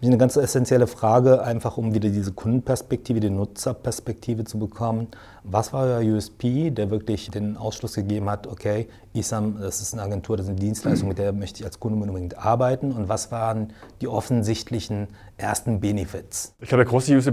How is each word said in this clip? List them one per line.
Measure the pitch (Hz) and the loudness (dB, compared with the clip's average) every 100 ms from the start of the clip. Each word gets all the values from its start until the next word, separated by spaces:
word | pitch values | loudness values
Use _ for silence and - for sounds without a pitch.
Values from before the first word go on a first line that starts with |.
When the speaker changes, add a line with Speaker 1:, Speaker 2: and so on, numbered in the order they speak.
Speaker 1:
Eine | 120 120 | 4 6
ganz | 127 | 6
essentielle | - 131 131 127 127 123 | 4 2 2 4 4 4
Frage, | - 110 120 131 127 | 2 4 6 8 6
einfach | 120 117 113 - | 4 -2 -2 -2
um | 113 | 0
wieder | 107 104 | 2 2
diese | 101 98 | 2 -2
Kundenperspektive, | 95 110 123 127 123 - 117 - 113 | -2 0 0 2 -2 -2 -6 -2 0
die | 107 | 0
Nutzerperspektive | 98 101 - 131 - 127 - - 113 - 113 | 0 -2 -4 -4 -4 -4 -6 -6 -8 -4 -4
zu | 113 110 | -4 -6
bekommen. | 104 - 113 113 113 - - - | -6 -4 -4 -2 -6 -12 -20 -20
Was | 98 101 117 | -2 -2 0
war | 135 | 0
euer | 131 120 110 | 0 2 2
U | 107 | 2
S | - | -2
P, | - 120 131 160 | -4 0 0 0
der | 113 104 | 0 -2
wirklich | 107 107 101 - | -2 -2 -4 -4
den | 104 104 107 | -6 -4 -4
Ausschluss | 110 - 113 | -6 -6 -6
gegeben | - 101 104 101 | -4 -2 -2 -2
hat, | 104 - | -4 -6
okay, | 107 107 107 110 - - | -6 -2 -2 -4 -12 -8
isam, | 117 - 110 107 104 | -6 -2 -2 -2 -2
das | 98 - | -6 -6
ist | - | -8
eine | 110 | -6
Agentur, | 101 101 - 107 | -4 -4 -2 -2
das | 95 | -2
ist | |
eine | 95 | -2
Dienstleistung, | 101 107 139 131 101 | -2 -2 0 0 0
mit | 95 | -2
der | 101 | -2
möchte | 101 98 - | -2 -6 -10
ich | |
als | 98 - | -12 -8
Kunde | 117 107 | -4 -2
unbedingt | 101 92 87 - | -2 -4 -6 -4
arbeiten. | 107 120 127 127 139 | 0 2 2 0 -2
Und | 120 98 | -4 -2
was | 110 - | -2 -4
waren | 117 113 110 107 - - - | -4 -2 -2 -4 -8 -20 -10
die | 127 | -4
offensichtlichen | 110 - 120 104 110 - 120 - 104 101 - - - | -2 0 2 2 -2 -4 -6 -4 -6 -6 -12 -20 -8
ersten | 104 104 - 104 | -4 -2 -2 0
Benefits? | 101 104 90 - - - - _ | 0 -2 -4 -8 -10 -10 -12 _
Speaker 2:
Ich | - | 0
glaube, | 127 | 4
der | 123 | 6
große | 127 131 | 4 6
U | 139 | 4
S | 135 | 4